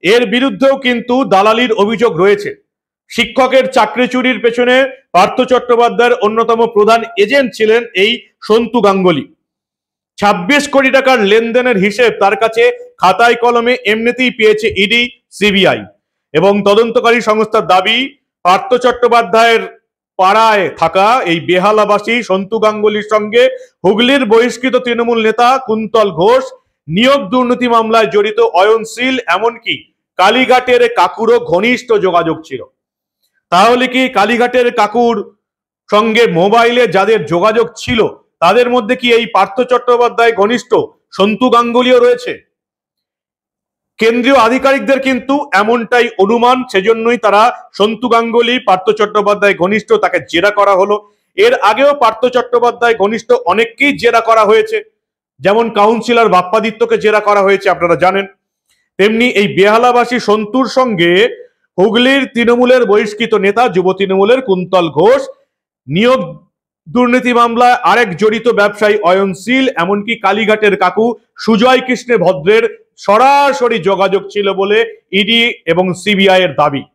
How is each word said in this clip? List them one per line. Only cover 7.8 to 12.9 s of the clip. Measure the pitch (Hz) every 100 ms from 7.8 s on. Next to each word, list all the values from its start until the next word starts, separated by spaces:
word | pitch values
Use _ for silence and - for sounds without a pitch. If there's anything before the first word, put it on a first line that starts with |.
| 233 180
এই | 202 233 _ _
সন্তু | - 214 233 247
গাঙ্গুলি। | 202 190 180 160 - _ _ _ _ _ _ _ _ -
ছাব্বিশ | 202 190 175 285 285
কোটি | 269 262
টাকার | 262 262 254
লেনদেনের | 196 214 233 233 247 214
হিসেব | 196 202 240 214
তার | 202 220
কাছে | 226 226 240 240 -